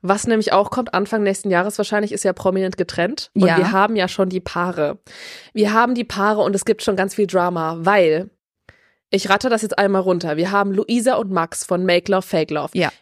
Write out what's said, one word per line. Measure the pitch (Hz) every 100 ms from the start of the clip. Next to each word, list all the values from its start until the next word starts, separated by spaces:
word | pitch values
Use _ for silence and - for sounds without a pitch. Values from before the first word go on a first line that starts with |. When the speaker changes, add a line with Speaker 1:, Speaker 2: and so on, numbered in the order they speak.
Speaker 1:
Was | 185 208 -
nämlich | 220 208
auch | 190 202
kommt, | - 233
Anfang | 185 202 220
nächsten | 202 190 202
Jahres | 175 190 202
wahrscheinlich, | 202 208 208
ist | 208
ja | 196
prominent | 185 190 185 190 180
getrennt. | 175 - 175 302 -
Und | - 185
Speaker 2:
Ja. | 165
Speaker 1:
wir | 185
haben | 190 208 220
ja | 180
schon | - 190
die | 185
Paare. | 180 175 175 175 147 - _ - - - -
Wir | 214 208
haben | 220 240 247
die |
Paare | 240 208 202 214
und | 190 196
es | -
gibt | 208
schon | - 196
ganz | 190 -
viel | 202
Drama, | 190 175 175 160 165
weil, | 170 202 165 156 196 _ _ _ - _ _ _ _
ich | 196 185
ratter | 202 254
das | 226
jetzt | 220 -
einmal | 196 190
runter. | 185 180 170 151
Wir | 180
haben | 202 202
Luisa | 190 - 240 226 208
und | 208
Max | 185 165 - -
von | 180 185
Make | 175 175
Love, | 190 -
Fake | 175 156
Love. | 151 143
Speaker 2:
Ja. | - 160 -